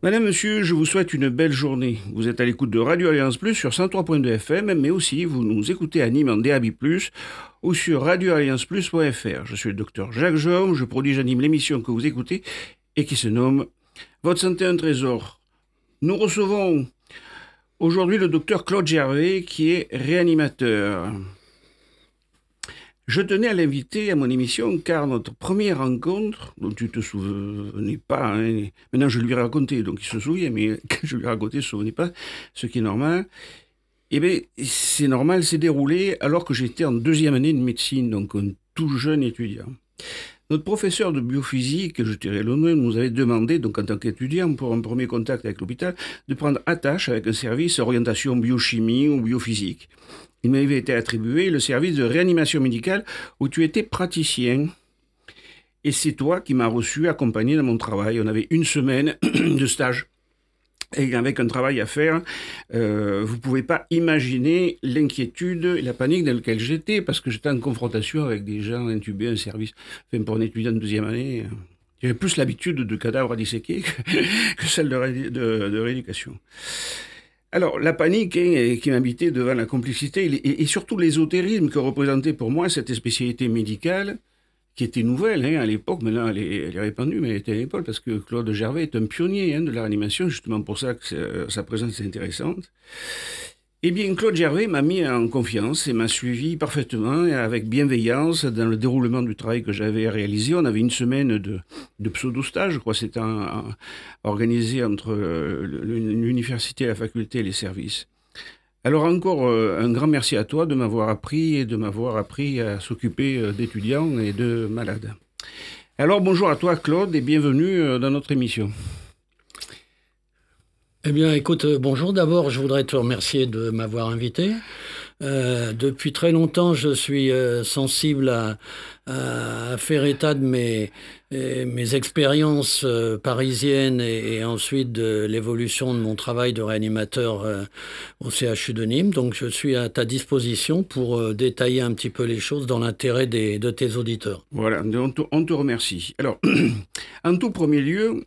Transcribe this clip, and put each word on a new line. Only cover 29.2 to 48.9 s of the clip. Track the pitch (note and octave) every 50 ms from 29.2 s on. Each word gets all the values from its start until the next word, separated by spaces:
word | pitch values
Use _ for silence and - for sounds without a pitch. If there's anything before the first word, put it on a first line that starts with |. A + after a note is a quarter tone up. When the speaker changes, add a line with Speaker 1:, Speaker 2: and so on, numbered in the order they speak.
Speaker 1:
lui | A#2+ A#2+
ai | B2+
raconté, | B2 A#2+ A#2+ A#2+ D3+ C#3 B2+ C#3+ B2+ G#2+
donc | F#2+ D#2 - -
il |
se | - - A2+
souvient, | G2+ C3 E3 F#3 F3+ D3
mais | A#2+ G#2 G#2+ A2
<laughs> | G#2+ G#2+ - -
quand | - - -
je | D3+ C3+
lui | B2 -
ai | A#2+
raconté, | A#2 A2 G#2+ G#2+ A#2+ C#3
il | -
se | -
souvenait | - G#2 G#2 A2+ A2
pas, | - E3 F3 F3 - - - - - - - _
ce | - -
qui | A#2 - B2
est | A2
normal. | G#2+ G2 A2 C3+ D3+ E3+ F3+ G3 F#3 _ - - - - - _ _ _ _ _ _ _ _ _ _
Eh | - C#3+
bien, | D3+ F3+ F#3+ - - _ _ -
c'est | B2+ B2+ - - - - - - D3
normal, | C#3 C3 B2+ C3+ D#3 F3+ F#3 E3+
c'est | D#3 E3
déroulé | D#3 D3+ E3+ D3+ C#3 C#3 C#3 D#3 F3+ F#3+ G3 F#3+ -
alors | - C#3+ D3+ F3 F3
que | - C#3
j'étais | A#2 B2+ A#2 - - E3+
en | D3
deuxième | B2 A#2 A#2 D3 D#3+ D3+ D#3+ D3+ C#3+
année | B2+ C3+ D#3 D#3+
de | C#3
médecine, | B2 B2+ A#2 - - - - C3+ B2+ A#2+
donc | A2 G2+ G2+ G2+ -
un | G#2 G2+ G2+ F#2+ _ _ _ _
tout | - D#3+ D3+
jeune | C#3+ B2+ A#2+ D3 D#3 D3+ C#3
étudiant. | A#2+ A2+ - B2 G#2+ G2+ G#2+ G2+ - C3 - _ _ _ _ - - - - - - - _ _ _
Notre | D#3 D#3 D3+
professeur | - G#3 G#3 - F#3+ E3+ - A3 F3+ D#3+
de | C#3
biophysique, | A#2+ A#2+ B2+ C#3 C3+ - - C3 B2+ B2+ C#3+ F3 G3 E3+ D#3 - A#2+
je | A2 G#2+ -
dirais | - F#2 G2+ G#2 G#2+
le | A2+ B2
nom, | C#3+ D#3 E3+ E3+
nous | D#3 B2+ A#2 A2
avait | A2+ A#2+ C3
demandé, | A2+ A#2+ C3+ A#2+ A#2+ A2+ A2 A#2 E3 E3+
donc | B2 A2 G2+ -
en | G#2
tant | - G#2+ G2
qu'étudiant, | - A#2 G#2 - B2+ C3 D3 F3+ F#3 E3+ D3
pour | B2 C3+ B2 A#2
un | A#2
premier | A2+ A2 A#2 B2 B2+
contact | A#2 - A#2+ A2+ - C3+ A#2+ -
avec | A2 G2+ -
l'hôpital, | F#2+ F#2 B2 - - F3+ F3+ - - - - - _
de | - C3+
prendre | C3 D#3 D3 C#3 - -
attache | - E3+ E3+ - C#3 D3 F#3 - -
avec | B2 A2 - A2
un | A2+
service | G#2+ - A#2+ A2 C3 E3 F3 E3 -
orientation | B2 A2 B2+ A#2+ A#2+ A#2+ A2 - - C#3+ B2
biochimie | B2 A#2 A#2 B2+ B2 - - - A2+ A2 A2+